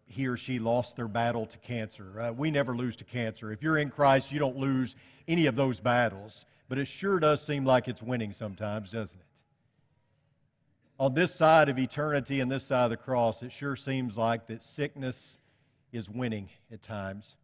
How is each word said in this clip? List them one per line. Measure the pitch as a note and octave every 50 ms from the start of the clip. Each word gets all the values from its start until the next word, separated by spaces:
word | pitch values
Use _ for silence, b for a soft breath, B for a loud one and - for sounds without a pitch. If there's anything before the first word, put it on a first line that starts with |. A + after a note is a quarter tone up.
| _
"He | _ F#2+ G#2 C3+
or | B2+ B2 A#2+
she | - - B2+ B2
lost | A2+ A#2 A#2 B2 A#2+ - -
their | - A#2+ A2
battle | G2+ A#2 A#2 A#2+ A#2 A#2 A2 G#2+
to | - -
cancer." | - - B2 A#2 A2 G#2+ - - G2+ F#2 G2 G#2+
Uh, | A#2 A#2+
we | A#2 A#2+ D3 D#3+
never | D3+ C#3+ C#3 B2 B2 A#2+
lose | B2+ B2 A2
to | - G2+
cancer. | - - B2+ A#2 A2 G#2 - A2+ G#2+
If | G#2+ G#2+
you're | C#3+ D#3+ D#3+ D3+
in | D3 C#3
Christ, | - - C#3+ C#3 C3+ C3+ C3 -
you | C#3+ D3+
don't | D3 C3 B2+
lose | C3+ C3+ C3+ C3+ C3 B2+ A#2+ - B B B B B B -
any | E3 F3 D#3+ C#3+
of | A#2 B2+
those | C#3 C3 A#2+ -
battles. | G2 B2 A#2+ B2 A#2+ A2 G2 F#2+ G2+ A2 - - - b b b b _
But | B2+ C3+
it | C#3
sure | C3 - - F#3+ G3 G3 F3+
does | D#3 D3+ D3+ C#3 -
seem | - D3 C#3+ C3+
like | C3 B2+ B2 A#2 C3
it's | A#2 -
winning | A2+ A#2 B2+ A#2+ A2 G#2
sometimes, | G2 - A2+ G#2 F#2+ F2 G#2+ G#2 G#2 A2 G#2 F#2
doesn't | G2 A2+ G#2+ F#2+ - F#2
it? | - _ _ _ _ _ _ _ _ _ _ _ _ _ _ _ _ _ _ _ _ _ _ _ _ _ _ _ _ _ _ _ _ _ _ -
On | C3+ C3+ C3
this | D3+ F3+ - -
side | - D#3+ D#3 D#3+ D#3+ D3+ C#3+
of | C3 B2+
eternity | C3 A#2 - D3 D3 D#3 D3 C#3+ B2 - C#3 C3+
and | B2+ B2
this | C3+ C3+ -
side | - C3+ B2+ B2
of | A#2
the | A2+ A2
cross, | - - C3 B2 A#2 A2+ A2 -
it | B2 B2+
sure | - - C#3+ C#3+ C#3
seems | B2 - C#3 C3+ C3 B2+ A#2+ G2+
like | A#2 A2+ A2+ A#2 A2+ - -
that | A2+ A2+
sickness | - - - - C#3+ D3 - C#3+ C3+ B2+ A#2+ - - - - _ _ _ _ _ _ _ _ _ _ _
is | - A#2 G#2 F2+
winning | G#2 B2 B2+ A#2+ A2+ G#2 G2 F#2 - _ _ _
at | A#2 G2+ -
times. | - A2+ G#2 G2 F#2+ G2 G#2 G#2+ - - _